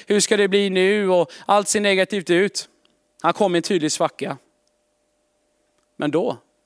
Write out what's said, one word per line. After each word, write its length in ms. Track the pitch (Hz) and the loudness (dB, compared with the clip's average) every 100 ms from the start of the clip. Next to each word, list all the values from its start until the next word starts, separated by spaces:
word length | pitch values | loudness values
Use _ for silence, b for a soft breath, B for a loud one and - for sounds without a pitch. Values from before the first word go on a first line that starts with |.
| B | B
hur 140 | 202 | 0
ska 160 | - 208 | 2 2
det 120 | 202 | 2
bli 220 | 202 202 | 2 0
nu 400 | 185 185 208 190 | 0 0 0 2
och 220 | 180 160 B B | 0 0 B B
allt 220 | 202 196 | 0 0
ser 120 | 220 | 0
negativt 500 | 202 190 185 208 165 | 0 0 0 -2 0
ut. 380 | 175 196 - - _ _ _ _ _ | 0 0 -4 -14 _ _ _ _ _
Han 100 | 165 | -2
kommer 240 | 170 202 175 | 0 0 0
i 20 | |
en 40 | |
tydlig 300 | 160 185 151 | 0 -2 -2
svacka. 440 | - 160 - - 139 _ _ _ _ _ _ _ _ _ _ _ _ _ _ _ - | -2 -4 -4 -10 -10 _ _ _ _ _ _ _ _ _ _ _ _ _ _ _ -8
Men 140 | 147 | -4
då, 260 | 156 233 - _ _ | -2 -2 -6 _ _